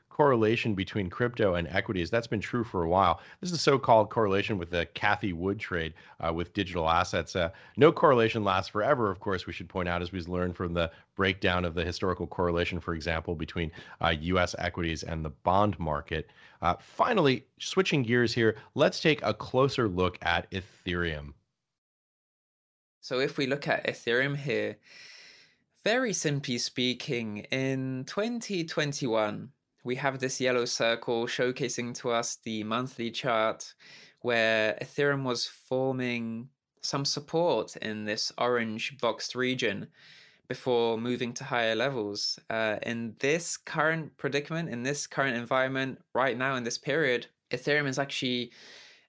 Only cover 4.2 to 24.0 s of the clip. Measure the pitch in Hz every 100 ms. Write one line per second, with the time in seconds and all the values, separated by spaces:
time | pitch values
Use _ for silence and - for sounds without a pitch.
4.2 | 104 98 104 98 85 87 82 - 104 101
5.2 | 104 82 95 107 - 85 80 - - -
6.2 | 82 82 85 104 90 87 80 85 92 95
7.2 | 80 95 82 - - 104 156 170 160 123
8.2 | 113 113 98 92 - 107 113 135 104 92
9.2 | 104 92 - - 87 95 87 87 87 95
10.2 | 85 90 90 87 90 85 82 - _ -
11.2 | 95 95 95 90 87 85 85 - 95 87
12.2 | 85 - 90 85 87 87 - 82 82 80
13.2 | - 80 80 87 80 - - - 82 78
14.2 | 85 92 87 85 85 92 85 80 85 80
15.2 | 78 - 87 95 104 78 80 73 - 80
16.2 | - - - - 85 90 - - - 220
17.2 | 139 127 - - - 190 190 147 113 123
18.2 | 113 120 113 107 - 127 175 - 165 147
19.2 | 110 - - 127 135 - 110 90 90 -
20.2 | 82 85 - 95 92 - 90 87 85 76
21.2 | 73 - _ _ _ _ _ _ _ _
22.2 | _ _ _ _ _ _ _ _ - 127
23.2 | 139 - 127 143 147 - - -